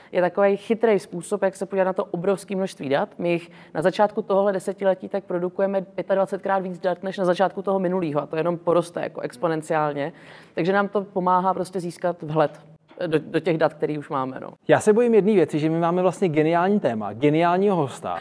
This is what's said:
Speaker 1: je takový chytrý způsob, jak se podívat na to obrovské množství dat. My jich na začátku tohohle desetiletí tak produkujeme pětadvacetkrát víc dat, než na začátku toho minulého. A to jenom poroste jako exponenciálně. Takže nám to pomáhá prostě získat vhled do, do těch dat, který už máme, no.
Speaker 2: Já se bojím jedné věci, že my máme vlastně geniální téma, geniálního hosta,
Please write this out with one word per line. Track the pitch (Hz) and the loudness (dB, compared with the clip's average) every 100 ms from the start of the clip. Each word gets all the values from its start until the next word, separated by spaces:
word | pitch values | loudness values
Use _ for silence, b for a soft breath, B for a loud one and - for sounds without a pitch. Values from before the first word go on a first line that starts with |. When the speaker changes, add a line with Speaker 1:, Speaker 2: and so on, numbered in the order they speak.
| B | B
Speaker 1:
je | 175 | 0
takový | 180 190 202 202 | 0 2 2 2
chytrý | - 214 226 196 | -2 0 2 2
způsob, | - 175 - 202 | 0 -10 -6 -2
jak | 190 185 | -2 -4
se | 190 | -6
podívat | 190 185 | -2 0
na | |
to | 185 196 | -2 -4
obrovské | 175 185 190 - 196 | -2 -2 -2 -2 -4
množství | 190 - 147 | -4 -6 -2
dat. | 139 202 - | 0 -2 -4
My | 175 | -2
jich | 170 - B B | -2 -4 B B
na | 165 | -2
začátku | 175 180 208 214 | 0 2 0 0
tohohle | - 196 202 | 0 2 2
desetiletí | 190 202 190 196 185 202 | 0 -4 -2 0 0 -4
tak | 196 | -8
produkujeme | - 180 180 190 196 196 | -4 -4 -4 -2 -2 -2
pětadvacetkrát | 185 - 175 196 190 190 196 196 | -6 -8 -2 0 0 -2 -2 -2
víc | 185 170 | -4 -4
dat, | 190 175 | -4 -4
než | 190 196 | -6 -2
na | 180 | 0
začátku | 175 185 202 | 2 0 0
toho | 196 196 | -2 0
minulého. | 180 185 165 143 | 0 0 -2 -2
A | 147 | -4
to | 160 | -2
jenom | 165 170 | -2 -2
poroste | - 170 165 - | 2 2 0 -6
jako | - - | -8 -8
exponenciálně. | 151 - 170 160 156 156 151 143 147 B B B B - | -10 -4 -4 -2 -2 0 0 -2 -6 B B B B -4
Takže | 165 | 0
nám | 196 202 | 0 0
to | 208 | -4
pomáhá | 196 190 180 185 185 | -4 -2 2 2 2
prostě | 180 175 196 | -2 -4 -6
získat | 170 - 175 175 | -8 -4 -4 -4
vhled | 156 156 147 - - - _ - 180 | -4 0 0 -2 -20 -20 _ -8 -2
do, | 156 | -2
do | - 160 | 0 -4
těch | 170 160 | 0 2
dat, | 156 | 2
který | - 151 151 | 0 -4 -6
už | 139 | -6
máme, | 139 131 131 | -6 -6 -8
no. | - - - | -14 -8 2
Speaker 2:
Já | 143 | 4
se | 214 | 6
bojím | 208 240 | 4 6
jedné | 220 185 | 4 6
věci, | 202 151 156 | 4 4 2
že | 160 | 0
my | 165 | 0
máme | 170 180 | 0 2
vlastně | 185 170 190 | 0 0 0
geniální | 151 156 170 185 208 | 2 2 2 2 2
téma, | 139 110 101 | 0 -2 -6
geniálního | 107 147 151 170 180 202 180 | 0 2 4 2 2 2 2
hosta, | 135 - 95 87 | -2 -4 -8 -8